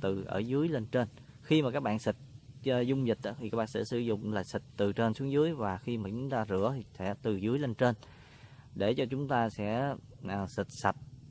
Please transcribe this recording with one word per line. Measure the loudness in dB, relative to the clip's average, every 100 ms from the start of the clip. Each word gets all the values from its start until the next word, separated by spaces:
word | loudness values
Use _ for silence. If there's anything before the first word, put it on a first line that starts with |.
từ | -2 -2 -2
ở | -2
dưới | 0 0 2
lên | 0 0
trên. | 0 0 -6 -20 -20
Khi | 2 4
mà | 4
các | 0
bạn | 0 0
xịt, | 0 -2 -10 -18 -18 -6 0
ờ, | 2
dung | 2 2 2
dịch | 0
á, | -2 -6
thì | -4
các | -2
bạn | -2
sẽ | -2
sử | -2 0
dụng | 0 0 0
là | -2 -2
xịt | -6 -6 0
từ | 2
trên | 4 2
xuống | 2 0
dưới | 2 2
và | 2 -2 -2
khi | -4 -4
mà | -4
chúng | -4 -2
ta | -2 2
rửa | 2 2 0
thì | -6 -4
sẽ | -4 -2
từ | -2 0
dưới | 0 0
lên | 0
trên | 2 2 2 -6 -20 -20 -20 -20 -20 -14
để | 0 0
cho | 2 0
chúng | -2 0
ta | 2 2
sẽ, | 0 -2 0 -2 -4 -10 -12 -6
à, | -4 -2 -4
xịt | -4 0
sạch | 0 0 -8 -18 -20